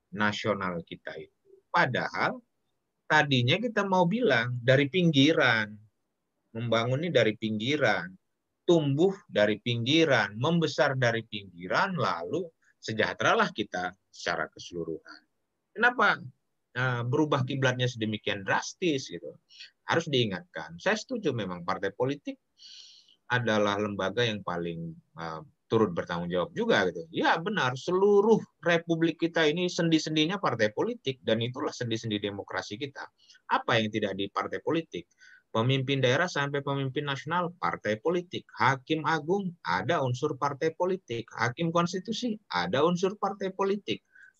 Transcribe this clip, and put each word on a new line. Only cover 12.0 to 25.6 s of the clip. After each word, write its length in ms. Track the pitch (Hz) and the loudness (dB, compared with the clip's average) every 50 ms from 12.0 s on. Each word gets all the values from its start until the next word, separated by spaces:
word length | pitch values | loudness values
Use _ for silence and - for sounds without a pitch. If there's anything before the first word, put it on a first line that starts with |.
| 113 95 90 82 82 90 123 165 185 - - _ _ _ _ _ | 0 0 -2 -2 -4 -4 -4 -6 -6 -8 -12 _ _ _ _ _
sejahteralah 720 | - - 113 110 98 90 92 - 113 156 190 226 208 170 | -10 -8 -4 -2 -2 -2 -2 0 2 2 4 4 2 0
kita 400 | - - 104 - - 90 90 90 92 _ _ _ | -2 -6 -8 -6 -4 -6 -6 -6 -8 _ _ _
secara 400 | _ - - 95 85 80 76 76 | _ -8 -6 -4 -2 -2 -4 -6
keseluruhan. 760 | - - - - 87 85 82 82 80 - - - - - _ _ _ _ _ _ _ _ _ _ _ | -8 -14 -18 -12 -10 -8 -8 -8 -8 -10 -12 -16 -20 -20 _ _ _ _ _ _ _ _ _ _ _
Kenapa, 440 | 196 226 247 247 254 208 196 160 139 - 127 - _ _ _ _ _ _ _ _ | 0 2 2 2 4 2 2 2 0 -4 -12 -18 _ _ _ _ _ _ _ _
eh, 280 | 123 127 131 123 120 120 | -2 -2 -2 -2 -2 -2
berubah 400 | 123 135 151 156 151 147 139 123 | 0 0 2 2 2 2 0 0
kiblatnya 480 | 127 143 135 131 127 123 127 127 123 | -2 -2 0 0 0 2 2 -2 -2
sedemikian 560 | - 110 107 107 107 104 - 101 101 101 98 104 | -2 -2 -4 -4 -4 -4 -4 -4 -6 -4 -2 -2
drastis 640 | 147 - - - - - 190 170 147 131 - - | -2 -2 -2 -6 -8 -4 -2 -2 -2 -2 -4 -8
gitu? 240 | 87 85 - - - - _ _ - - - - _ _ _ 90 | -12 -12 -12 -14 -16 -16 _ _ -20 -20 -20 -20 _ _ _ -2
Harus 160 | 113 165 165 160 | -2 -2 0 0
diingatkan. 720 | 139 123 117 104 92 87 - - _ 80 78 78 85 87 | 0 0 0 0 -2 -6 -8 -10 _ -12 -12 -12 -14 -6
Saya 160 | - 185 214 | -2 -2 -2
setuju 400 | 220 - - 262 226 202 151 123 | -2 -4 -8 -8 -4 -2 -2 -2
memang 320 | 120 101 92 90 87 87 90 | -2 -4 -6 -8 -8 -6 -6
partai 240 | 95 - 98 98 | -4 -4 -4 -6
politik 480 | - - 127 135 143 147 - 277 269 - _ _ _ _ - - - - - - - - _ _ _ _ _ - | -4 -2 -2 -2 -2 -6 -8 -12 -12 -12 _ _ _ _ -20 -20 -20 -20 -20 -20 -20 -20 _ _ _ _ _ -4
adalah 480 | 120 120 117 110 107 107 104 104 101 | -2 0 0 2 2 2 2 2 2
lembaga 480 | 101 107 104 101 95 95 95 101 117 123 | 0 -2 -2 -2 -2 -4 -2 0 0 -2
yang 160 | 113 107 101 | -2 -2 -4
paling, 560 | 90 87 87 87 85 85 85 82 82 82 80 - _ _ _ 80 | -6 -6 -6 -4 -4 -6 -6 -8 -10 -10 -12 -14 _ _ _ -12
eh, 220 | 82 82 80 80 78 - _ _ | -10 -10 -10 -10 -12 -16 _ _